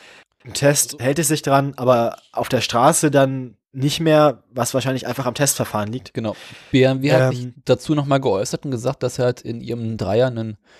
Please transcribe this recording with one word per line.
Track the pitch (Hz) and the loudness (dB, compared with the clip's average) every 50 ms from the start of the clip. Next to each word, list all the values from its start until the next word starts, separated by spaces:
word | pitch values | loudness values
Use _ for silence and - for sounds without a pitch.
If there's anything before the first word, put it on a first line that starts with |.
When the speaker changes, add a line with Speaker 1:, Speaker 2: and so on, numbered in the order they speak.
| - - - - _ _ _ _ - | -20 -20 -20 -20 _ _ _ _ -16
Speaker 1:
ein | 120 - | -12 -4
Test | - 143 143 147 - - - - | 0 2 2 2 2 0 -4 -6
Speaker 2:
Also | - 117 | -2 -2
Speaker 1:
hält | 175 - 175 | 0 0 0
es | 160 | 0
sich | 151 156 147 | 0 0 -2
dran, | - 147 135 139 139 143 - | 2 2 2 2 2 0 -4
aber | - 127 127 123 117 117 113 - - _ _ | 0 2 4 4 4 2 0 -4 -8 _ _
auf | - 117 120 | -8 -6 -4
der | - 135 117 | -2 -2 -2
Straße | - - - 117 127 151 165 - - 151 | -2 -2 0 4 4 4 4 4 2 2
dann | 139 139 139 135 135 131 127 120 - _ _ _ - | 4 4 2 2 0 -4 -8 -12 -16 _ _ _ -6
nicht | 131 135 147 - - | -4 -2 -2 -2 0
mehr, | 165 160 156 151 151 147 123 110 _ _ | 2 4 4 6 6 4 2 -2 _ _
was | 120 123 117 - - | -6 -4 -4 -2 -2
wahrscheinlich | 127 117 131 131 123 - | -2 -2 -2 -4 -4 -6
einfach | 123 120 - 123 | -6 -6 -4 -4
am | 123 113 | -4 -2
Testverfahren | - 143 135 - - 117 - - 107 104 104 | 0 0 0 0 -2 -4 -4 -4 -4 -4 -4
liegt. | 113 131 - - - | -6 -10 -12 -10 -8
Speaker 2:
Genau. | 123 110 107 98 - - - - - - - | -6 -6 -6 -6 -8 -12 -20 -20 -20 -6 0
B | - 131 127 | 2 4 4
M | 131 135 131 | 4 2 0
W | 135 143 | 2 2
hat | 143 131 131 131 127 | 4 4 4 2 0
sich | 123 123 | -2 -8
Speaker 1:
Ähm, | 123 - 135 _ | -12 -14 -6 _
Speaker 2:
dazu | - 127 - - - 156 | 0 0 0 0 0 -2
nochmal | 147 139 143 139 139 | -2 0 0 0 0
geäußert | 131 123 95 95 - - - - - | 2 0 0 0 -2 -4 -6 -8 -6
und | 147 | -6
gesagt, | 131 113 117 131 135 - - | -6 -4 -4 -6 -4 -4 -6
dass | 123 - | -6 -2
sie | - 123 | 0 0
halt | 123 120 - | 0 -2 -2
in | - 120 117 117 | -8 -12 -12 -10
ihrem | - 123 120 120 117 110 113 | -10 -8 -8 -6 -6 -6 -6
Dreier | 104 107 92 101 113 127 | -4 -2 0 2 2 2
einen | 131 120 113 113 110 107 - _ _ _ | 0 0 -4 -8 -8 -10 -14 _ _ _